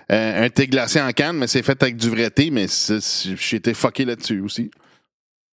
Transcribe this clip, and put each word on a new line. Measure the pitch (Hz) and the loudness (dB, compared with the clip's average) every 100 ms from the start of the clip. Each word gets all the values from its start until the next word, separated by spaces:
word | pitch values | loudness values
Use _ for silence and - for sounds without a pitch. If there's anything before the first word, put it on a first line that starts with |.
| - | 0
euh, | 107 110 98 120 | 2 2 2 0
un | |
thé | 127 135 | 2 2
glacé | 131 120 156 | 2 2 0
en | 135 | 0
canne, | 117 147 170 | 0 0 0
mais | 123 | 0
c'est | 131 | 0
fait | 120 135 | 0 0
avec | 131 117 | 0 0
du | 113 | -2
vrai | 113 113 | 0 0
thé, | - 156 | 2 2
mais | 131 95 | 2 0
c'est, | - - 107 | -2 -2 -2
c'est, | - - 95 92 | -2 -4 -6 -6
j'ai | - 113 | -4 -2
été | 117 | -2
fucké | 113 127 - 127 | 0 0 0 -4
là-dessus | 117 - 107 | -4 -4 -4
aussi. | 98 - 117 - _ _ _ _ _ _ _ | -4 -6 -8 -10 _ _ _ _ _ _ _